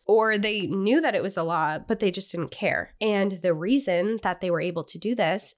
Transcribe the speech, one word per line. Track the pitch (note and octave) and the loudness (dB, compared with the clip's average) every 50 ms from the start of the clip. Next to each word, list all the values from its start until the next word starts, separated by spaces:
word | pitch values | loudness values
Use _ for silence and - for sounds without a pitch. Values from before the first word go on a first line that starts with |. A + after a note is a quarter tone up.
| _ | _
or | - G#3 A3 A3 A3 G#3+ | 2 4 4 4 4 2
they | G#3 G3+ G#3+ G#3+ G#3 | 0 0 0 -2 -2
knew | F3+ D3+ F3 G3 G3 G#3 C4 E4 | -2 -2 -2 0 2 2 4 4
that | D#4+ C4 G#3 | 2 2 0
it | F#3 | 0
was | - F#3+ - | -2 -2 -2
a | F#3 E3 | -2 -2
law, | E3 E3+ D#3+ D#3 D3+ D#3 | 0 0 0 0 0 -2
but | - - - A3+ A3 | -4 -4 -4 -2 0
they | G#3+ F#3+ | 0 0
just | F3+ G3 F#3+ - | 0 -2 -6 -6
didn't | - E3+ D#3+ - | -6 -6 -6 -6
care. | - - G#3 E3 - - - - - - | -6 -4 -2 0 0 -2 -4 -6 -6 -4
And | G#3+ A3 G#3 G3 G3 G3+ F#3+ E3 | -2 0 2 2 2 0 -2 0
the | F3 F3+ E3 | 0 0 0
reason | D#3 E3+ G#3 C4+ C#4 C4+ G3 F3 F3 F#3 G#3+ A3+ G#3+ - | 2 2 2 2 2 2 2 2 2 2 0 0 -2 -2
that | F#3 F3+ - | -4 -2 -2
they | F#3+ F3+ | 0 0
were | E3+ D#3 | 0 0
able | D#3+ F3+ F3 E3+ D3+ | 0 -2 -4 -4 -6
to | - - | -6 -8
do | E3+ - G#3 B3 | -6 -4 -2 0
this | A3+ F#3 D#3+ F3 G#3 - - - | 2 2 2 0 0 -4 -8 -6